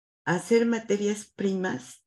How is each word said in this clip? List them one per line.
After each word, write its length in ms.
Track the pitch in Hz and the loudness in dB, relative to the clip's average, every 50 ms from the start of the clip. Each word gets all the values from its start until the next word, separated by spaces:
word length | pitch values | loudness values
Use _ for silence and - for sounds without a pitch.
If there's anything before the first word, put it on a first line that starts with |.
| _ _ _ _ - | _ _ _ _ -4
hacer 420 | - 170 180 - - 233 233 233 | -2 -2 -2 2 4 4 4 4
materias 600 | 233 233 220 220 - 196 202 202 202 214 208 - | 4 0 0 0 -2 -2 0 0 0 -2 -2 -6
primas 760 | - _ - 202 196 190 190 185 185 - - - - - - _ | -14 _ -4 -2 -2 0 0 -2 -4 -4 -6 -8 -12 -20 -20 _